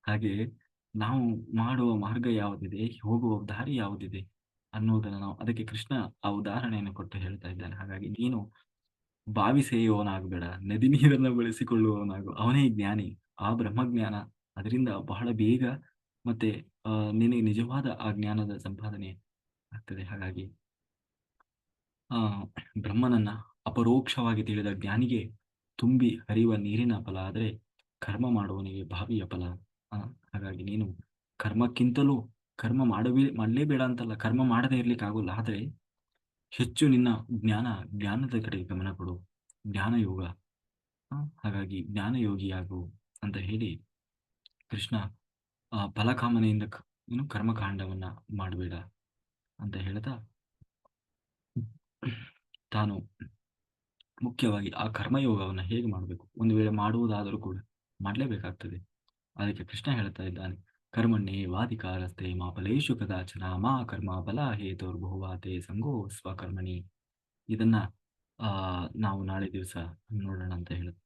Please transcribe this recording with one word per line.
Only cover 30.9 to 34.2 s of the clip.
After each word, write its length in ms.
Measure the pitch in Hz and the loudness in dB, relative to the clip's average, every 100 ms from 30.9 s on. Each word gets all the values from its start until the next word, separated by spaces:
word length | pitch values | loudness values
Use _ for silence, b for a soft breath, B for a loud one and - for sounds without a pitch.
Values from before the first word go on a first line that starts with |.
| 87 - _ _ _ | -6 -18 _ _ _
ಕರ್ಮಕ್ಕಿಂತಲೂ 920 | 107 104 120 120 123 123 139 127 110 _ _ - | -2 2 2 4 2 6 4 4 -2 _ _ -6
ಕರ್ಮ 300 | 113 123 127 | 0 4 4
ಮಾಡಬೇ-, 520 | 101 123 123 135 113 | 4 4 6 4 4
ಮಾಡ್ಲೇಬೇಡ 440 | 110 123 147 135 | 2 2 2 2
ಅಂತಲ್ಲ, 340 | 127 120 113 | 2 0 -4
ಕರ್ಮ 280 | 110 | -2